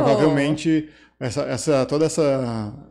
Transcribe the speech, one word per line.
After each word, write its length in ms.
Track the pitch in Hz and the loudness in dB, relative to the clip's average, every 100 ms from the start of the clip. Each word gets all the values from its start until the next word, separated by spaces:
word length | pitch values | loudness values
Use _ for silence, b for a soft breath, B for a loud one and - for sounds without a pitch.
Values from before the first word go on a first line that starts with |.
provavelmente, 840 | 143 139 151 143 139 151 170 160 151 B B B | 4 4 2 2 0 0 0 0 -2 B B B
essa, 220 | 131 107 | -6 -4
essa, 420 | 139 127 - 139 | -4 -4 0 0
toda 220 | 127 147 156 | 2 0 0
essa, 680 | - 151 135 123 113 104 - - | 2 2 2 -2 -4 -6 -10 -18